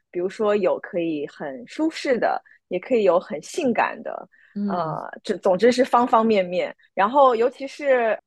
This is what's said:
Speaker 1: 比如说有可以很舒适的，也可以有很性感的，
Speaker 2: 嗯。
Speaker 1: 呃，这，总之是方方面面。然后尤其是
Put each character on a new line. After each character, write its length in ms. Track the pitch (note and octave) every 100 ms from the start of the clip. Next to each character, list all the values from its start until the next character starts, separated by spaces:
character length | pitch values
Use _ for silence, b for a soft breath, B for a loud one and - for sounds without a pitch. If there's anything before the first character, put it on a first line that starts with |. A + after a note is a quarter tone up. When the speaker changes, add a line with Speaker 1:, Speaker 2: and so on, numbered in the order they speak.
| _
Speaker 1:
比 80 | F3
如 80 | F#3+
说 300 | G#3 G#3 G#3
有 220 | F3+ C#3
可 200 | - F3+
以 280 | E3 D3+ D3+
很 360 | - D3 C3 B2
舒 240 | - D#4+
适 260 | - D4 A#3
的， 260 | - - b b -
也 100 | F3+
可 180 | - A#3+
以 60 |
有 180 | F#3+ F3
很 180 | - D3+
性 320 | - F4+ C4+
感 280 | G#3 F#2+ -
的， 260 | - - - b b
Speaker 2:
嗯。 160 | G3+ G3+
Speaker 1:
呃， 360 | F3+ D#3+ - - -
这， 140 | - F#3
总 220 | G3+ F3+
之 120 | A#3+
是 140 | B3
方 240 | C4 A#3+ B3
方 160 | A3+
面 180 | A3+ G#3
面。 320 | F3+ F3+ C#3+ - b
然 160 | - G3+
后 260 | C#4+ C4 A3
尤 140 | A#3+
其 160 | A#3+ C4+
是 520 | - C#4+ B3+ A3+ -